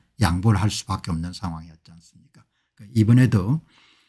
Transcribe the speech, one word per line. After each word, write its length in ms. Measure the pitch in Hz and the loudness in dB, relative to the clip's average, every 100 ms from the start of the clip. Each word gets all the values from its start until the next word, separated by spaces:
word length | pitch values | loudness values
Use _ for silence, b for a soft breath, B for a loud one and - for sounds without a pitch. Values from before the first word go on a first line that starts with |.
| _ - | _ -4
양보를 420 | 95 87 101 101 | -2 0 0 0
할 80 | 101 | 0
수밖에 420 | - - 95 - | -4 -6 -8 -6
없는 220 | 82 87 | -8 -8
상황이었지 580 | 90 92 80 80 80 _ | -10 -12 -12 -16 -20 _
않습니까? 520 | 82 _ _ _ _ _ _ _ _ | -20 _ _ _ _ _ _ _ _
그러니까 240 | 104 120 | -6 0
이번에도 600 | 107 123 127 107 92 156 b b b b | 4 6 4 2 0 -4 b b b b